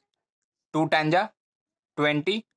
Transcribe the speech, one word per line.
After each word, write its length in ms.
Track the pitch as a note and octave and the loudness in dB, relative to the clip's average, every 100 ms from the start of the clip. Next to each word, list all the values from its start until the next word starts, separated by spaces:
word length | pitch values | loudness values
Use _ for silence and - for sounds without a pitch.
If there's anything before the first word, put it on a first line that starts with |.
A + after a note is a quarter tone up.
| _ _ _ _ _ _ _ | _ _ _ _ _ _ _
टू 100 | D#3 D#3+ | -2 0
टेन 240 | D#3+ D#3 | 0 2
जा 120 | E3+ G#3+ - _ _ _ _ _ - | 0 0 -8 _ _ _ _ _ -2
ट्वेंटी 400 | D3 D3 D3+ G#3+ - | 0 0 -2 -4 -8